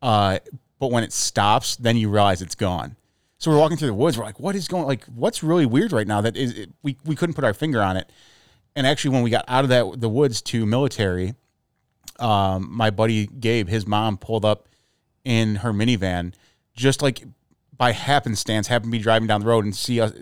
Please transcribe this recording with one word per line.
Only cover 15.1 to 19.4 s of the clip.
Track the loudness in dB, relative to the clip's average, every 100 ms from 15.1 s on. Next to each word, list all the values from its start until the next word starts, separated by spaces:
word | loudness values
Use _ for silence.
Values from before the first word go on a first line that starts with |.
| _
in | -2 0 0 -2
her | -2
minivan, | 0 0 0 0 -4 -6 -10 _ _ _
just, | -2 0 2
like, | 0 -2 -12 -20 _ _ _ 0
by | 0
happenstance, | 0 0 0 0 -4 -2 -2 0
happened | -2 -2
to | -2
be |
driving | 2 2 2
down | 0